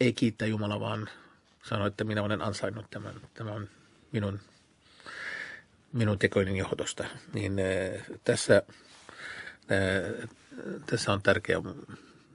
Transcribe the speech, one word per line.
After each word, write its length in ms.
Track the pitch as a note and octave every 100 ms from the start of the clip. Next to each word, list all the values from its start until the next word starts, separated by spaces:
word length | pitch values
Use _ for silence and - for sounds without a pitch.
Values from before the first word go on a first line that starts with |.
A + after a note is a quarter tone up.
ei 120 | B2+
kiitä 340 | A2+ A#2 - A2
Jumalaa, 340 | G#2+ G#2 G#2
vaan 280 | G#2+ G#2+ G#2+ - - - _ _ -
sanoo, 180 | A2 G2+
että 180 | -
minä 180 | G#2+ G#2+
olen 200 | G#2 G#2
ansainnut 480 | G2+ G2 G2+ G#2+ G#2
tämän. 240 | G#2+ G#2 A2 -
Tämä 180 | - A2
on 160 | G#2 G2 - - - -
minun, 280 | A#2 G2+ G2+ - - _ _ _ - - - - - - - - _ _
minun 260 | B2 G#2+ G2
tekoinen 380 | G2 - G2 F#2+
johdosta. 480 | F2+ - - - - - -
Niin, 260 | G2+ G2+ G2
ää, 580 | F#2+ F#2+ F#2+ G2+ - -
tässä, 380 | - A2+ - G2+ - - - - - - - - - - -
ää, 600 | G2 F#2+ F#2+ F2+ - A#2 - - C4+ - D#3 -
tässä 260 | A#2+ -
on 100 | G2+
tärkeää 400 | G2+ F#2+ - F2 F2+ A#2 - - - - -